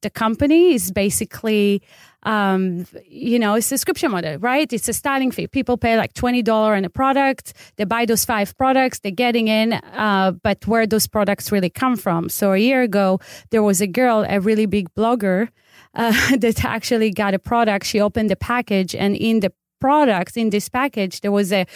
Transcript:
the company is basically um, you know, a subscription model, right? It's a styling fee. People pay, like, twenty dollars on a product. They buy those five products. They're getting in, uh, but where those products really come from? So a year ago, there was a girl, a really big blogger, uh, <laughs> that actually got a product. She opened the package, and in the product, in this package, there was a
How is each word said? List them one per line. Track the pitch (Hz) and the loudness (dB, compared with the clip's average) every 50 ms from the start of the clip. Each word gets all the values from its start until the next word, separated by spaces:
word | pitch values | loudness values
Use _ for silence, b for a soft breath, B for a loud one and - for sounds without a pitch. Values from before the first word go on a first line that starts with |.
the | - 202 | -12 -10
company | - - 226 220 226 - 277 277 311 339 349 359 | -6 -2 -2 -2 0 0 2 4 4 6 6 6
is | 302 226 175 185 | 4 2 0 -2
basically | 185 208 196 202 - - 220 - - - - 220 214 208 202 202 202 196 b b b b b b b b - | -2 -2 -2 0 -2 -4 -6 -8 -10 -8 -4 0 0 2 2 2 2 0 b b b b b b b b -6
um, | 214 220 208 202 196 190 190 190 185 175 175 180 - 170 165 - | -2 0 0 2 2 2 0 0 -2 -4 -6 -8 -10 -14 -20 -20
you | 170 143 143 254 240 233 240 | _ -16 -8 -4 0 0 2
know, | 220 208 208 | 2 2 0
a | 233 | 0
subscription | 220 - 269 262 - - 339 - - 294 | 0 -2 -4 -4 -2 -4 -4 -2 -2 -2
model, | 202 180 165 156 147 165 | -2 -2 -4 -6 -6 -4
right? | 196 247 254 285 311 - | -2 0 0 0 0 -2
It's | 247 214 - 240 | -4 -6 -4 -4
a | |
styling | 220 - - 285 277 269 262 254 | -6 -4 -2 -2 -2 0 0 -2
fee. | - - 165 | -2 -4 -8
People | - - 277 247 - 247 - | -4 -4 -4 -2 -2 -2 0
pay, | - 233 226 | 2 2 2
like, | 226 190 - - | 2 0 -2 -4
twenty | - 240 247 247 247 | -4 -2 0 0 0
dollars | 220 220 220 220 214 214 214 | 0 2 2 2 2 2 2
on | 196 196 | 0 -2
a | 175 | -4
product. | - - 269 269 269 277 277 269 262 - - - - B B B B | -2 -2 0 2 2 2 2 0 0 -4 -8 -20 -20 B B B B
They | - 208 | -6 -4
buy | 185 226 233 240 | -2 -2 -2 0
those | 220 233 202 - | 0 0 0 0
five | - 240 214 202 - - - | 0 0 -2 -2 -2 -2 -2
products. | 262 262 262 262 262 254 - - | 0 2 4 4 2 0 -2 -6
They're | - 208 185 240 247 | -8 -8 -2 0 0
getting | 240 233 240 226 220 | 0 2 2 2 2
in, | 220 220 220 226 226 | 2 2 2 0 0
uh, | - - - - 254 220 214 196 190 190 190 175 - | -4 -6 -8 -6 -2 0 2 2 2 2 2 0 0
but | - 214 196 - - | -2 -2 -2 -2 -2
where | 196 226 226 226 | 0 0 2 2
those | 202 220 214 - | 2 0 0 -2
products | - - 214 208 190 202 - - - | 0 0 0 0 0 0 -4 -4 -2
really | 208 202 180 170 | -2 0 0 -2
come | - - 262 254 247 | -2 -2 0 0 0
from? | 202 - 202 170 170 170 165 | 0 -2 -2 -2 -2 -2 -4
So | - - 208 196 | -4 -2 0 2
a | 190 190 | 2 4
year | 220 254 269 254 | 2 2 2 2
ago, | 247 220 190 202 196 190 190 190 B B B B B B | 0 2 2 2 2 2 2 0 B B B B B B
there | - 220 | 0 2
was | 214 208 196 175 | 2 2 2 0
a | 208 | 0
girl, | 190 170 240 254 247 226 214 208 - | -2 0 0 2 2 2 2 0 0
a | 196 202 | -2 0
really | 185 220 220 214 220 | 0 2 2 2 2
big | 202 180 208 180 - - | 0 0 -2 -4 -4 -4
blogger, | - 214 226 247 240 202 190 185 185 233 233 b b b b b b b b b | -2 0 0 0 0 0 0 0 0 -2 -4 b b b b b b b b b
uh, | - 233 233 214 262 - - 269 | -2 0 0 2 0 2 0 0
<laughs> | 247 | 2
that | 226 233 220 - - | 2 0 0 0 -2
actually | 233 - 226 - - 247 226 220 220 | -4 -4 -6 -4 -2 0 0 0 0
got | 185 214 208 202 190 | 0 -2 -2 -2 -2
a | 190 | -2
product. | - - 240 233 233 214 196 202 - | -2 -2 0 2 2 2 0 -2 -2
She | - - 208 | -2 0 0
opened | 208 208 - 233 220 208 | 0 0 0 0 0 0
the | 190 | -2
package, | - - - 240 247 240 - 208 196 190 170 - | -2 -2 -4 -2 -2 -2 0 0 0 0 -2 -2
and | - 190 202 202 | -2 0 0 0
in | - 214 226 226 220 | 0 0 2 2 2
the | 190 180 - _ _ _ _ - | 0 0 -4 _ _ _ _ -4
product, | - 262 285 302 294 254 202 180 185 - - 233 | 0 2 4 4 4 4 2 0 -2 -4 -4 -2
in | 226 214 | -2 0
this | 190 208 - - | 0 -2 -4 -4
package, | - 254 269 277 - 220 196 185 - - | -4 -4 -4 -4 -2 -4 -4 -4 -6 -6
there | - 202 | -4 -2
was | 202 202 202 175 | 0 0 0 0
a | 208 190 175 B B | 0 -2 -2 B B